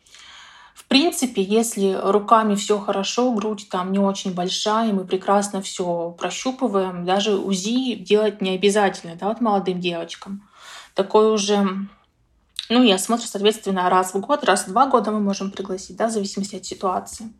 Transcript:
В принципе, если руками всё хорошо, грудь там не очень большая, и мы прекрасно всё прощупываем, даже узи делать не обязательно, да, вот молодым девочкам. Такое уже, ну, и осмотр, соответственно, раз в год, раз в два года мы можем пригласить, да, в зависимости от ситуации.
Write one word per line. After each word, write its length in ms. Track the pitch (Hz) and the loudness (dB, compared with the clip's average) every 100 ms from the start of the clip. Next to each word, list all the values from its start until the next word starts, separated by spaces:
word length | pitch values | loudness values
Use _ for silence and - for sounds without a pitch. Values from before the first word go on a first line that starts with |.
| _ - - - - - - - | _ -20 -20 -20 -20 -20 -20 -12
В 100 | - | 0
принципе, 540 | 262 339 - 254 196 | 2 2 0 -2 -2
если 500 | 190 220 233 202 196 190 | 2 2 0 0 0 0
руками 520 | 190 208 208 226 214 202 | 2 2 6 4 4 0
всё 240 | - 208 | 0 0
хорошо, 520 | 208 196 196 - 254 | 0 -2 -2 0 0
грудь 360 | 214 214 202 - | 0 -2 -6 -6
там 200 | 185 190 | -6 -2
не 60 | 196 | 0
очень 340 | 196 196 196 175 | 0 0 -4 -4
большая, 540 | 180 - 214 220 226 | -4 -2 0 0 2
и 40 | |
мы 120 | 196 180 | 0 -2
прекрасно 560 | 190 202 202 202 196 | -2 2 2 2 -4
всё 500 | 196 - 180 170 170 175 | -6 -6 -4 -4 -6 -6
прощупываем, 880 | - - 262 254 247 196 185 180 175 | -6 -4 -6 -2 0 0 0 -2 0
даже 300 | 196 214 196 | 0 2 0
узи 580 | 196 190 208 247 254 202 | 0 -2 0 -2 -2 -4
делать 460 | 180 208 214 208 | 2 4 4 0
не 100 | 190 185 | -2 2
обязательно, 600 | 202 208 196 196 170 170 | 2 4 2 0 -10 -6
да, 120 | 196 | -4
вот 120 | 226 | -2
молодым 380 | 233 202 185 180 | 0 0 0 -2
девочкам. 600 | 180 170 170 - 196 196 - - - - - - | -2 -4 -8 -12 -14 -14 -16 -20 -20 -20 -8 -4
Такое 360 | 196 214 220 | 2 4 6
уже, 340 | 214 202 202 196 196 196 - _ _ _ _ _ - - | 4 2 2 2 -2 -8 -14 _ _ _ _ _ -12 0
ну, 140 | 240 | 4
и 80 | 247 | 6
осмотр, 340 | 190 - 233 - | 4 0 -2 -4
соответственно, 600 | 202 208 214 196 190 180 | 0 0 0 -2 0 2
раз 240 | 185 185 196 | 2 2 -2
в 40 | |
год, 220 | 196 294 262 | -2 0 2
раз 200 | - - | 2 2
в 20 | |
два 160 | 220 269 | 2 4
года 240 | 247 214 | 4 2
мы 80 | 214 | 0
можем 300 | 196 196 196 | -2 -2 -6
пригласить, 460 | - 190 190 - 185 | -8 -8 -10 -10 -4
да, 100 | 226 | -2
в 40 | |
зависимости 460 | 220 196 - 190 185 | -2 -4 -4 -6 -8
от 80 | - | -12
ситуации. 680 | 185 190 196 - - 220 - | -6 -4 -4 -6 -12 -14 -16